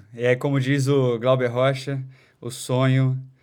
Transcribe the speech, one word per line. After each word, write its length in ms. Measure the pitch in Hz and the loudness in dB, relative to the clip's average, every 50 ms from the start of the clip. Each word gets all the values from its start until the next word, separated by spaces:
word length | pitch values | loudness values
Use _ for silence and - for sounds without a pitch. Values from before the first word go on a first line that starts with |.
| - _ 117 | -18 _ -8
E 120 | 117 120 | -2 0
é 100 | 123 127 | 2 2
como 240 | 127 147 143 139 135 | 2 0 0 0 0
diz 280 | 127 131 143 139 135 | 0 0 0 0 2
o 300 | 135 143 139 127 123 120 | 2 2 2 2 2 0
Glauber 300 | 113 117 127 131 127 127 | 0 2 2 2 2 0
Rocha: 560 | 117 117 123 131 139 135 135 - 139 139 131 131 - - - _ _ _ _ | 0 0 0 0 0 0 -2 -6 -8 -8 -8 -8 -12 -16 -20 _ _ _ _
o 120 | - 120 | -14 -14
sonho 680 | 120 - - - 127 127 131 131 131 131 131 131 131 131 131 - _ _ | -12 -10 -6 -2 0 2 2 2 4 2 2 2 0 -2 -6 -12 _ _